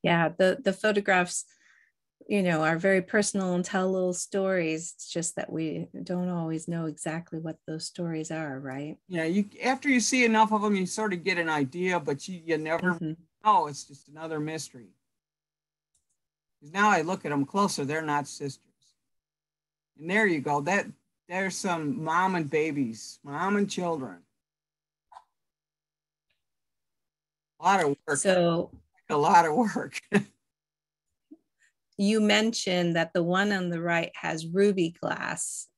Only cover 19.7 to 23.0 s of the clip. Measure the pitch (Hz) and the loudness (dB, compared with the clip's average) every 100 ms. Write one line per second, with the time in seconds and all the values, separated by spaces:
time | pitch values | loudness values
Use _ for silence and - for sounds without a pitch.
19.7 | _ _ _ 160 202 214 160 147 143 147 | _ _ _ -2 2 2 2 0 0 2
20.7 | 196 202 - _ _ _ 180 190 185 196 | 0 -2 -12 _ _ _ -4 -4 -4 -4
21.7 | 170 147 139 160 165 190 180 147 156 156 | -2 -2 -4 0 2 2 0 0 0 0
22.7 | 147 123 110 | 0 -4 -4